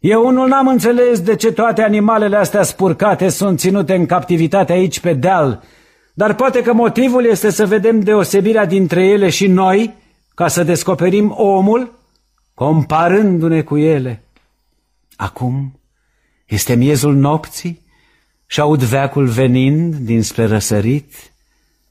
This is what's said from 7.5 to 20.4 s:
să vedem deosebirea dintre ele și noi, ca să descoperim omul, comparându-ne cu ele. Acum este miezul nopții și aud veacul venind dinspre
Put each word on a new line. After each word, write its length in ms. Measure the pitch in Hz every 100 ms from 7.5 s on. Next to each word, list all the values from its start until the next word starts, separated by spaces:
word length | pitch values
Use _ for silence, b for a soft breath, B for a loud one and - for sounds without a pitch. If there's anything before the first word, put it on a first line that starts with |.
să 160 | 180 208
vedem 340 | 208 208 226
deosebirea 640 | 196 214 185 196 196 220
dintre 420 | 202 190 180 170 185
ele 220 | 208 196
și 180 | - 196
noi, 480 | 185 190 196 226 - b b b
ca 140 | - 170
să 140 | 151
descoperim 720 | 170 170 - 185 175 196 208 -
omul, 600 | 208 196 196 226 247 - _ _ _ _ _
comparându-ne 1080 | - 135 160 131 156 170 190 214 175 165 165
cu 140 | 147 147
ele. 460 | 156 151 127 110 _ _ _ _ _ _ _ _ _ _
Acum 640 | 98 - 127 135 135 131 _ _ _ _ _ _ _
este 280 | 107 -
miezul 400 | 120 131 147 147
nopții 680 | 139 139 156 156 - 175 165 _ _ _ _ _ _ _
și 140 | -
aud 220 | 151 151
veacul 440 | 127 135 135 143 135
venind 680 | 117 131 127 131 151 170
dinspre 500 | 156 117 117 107 -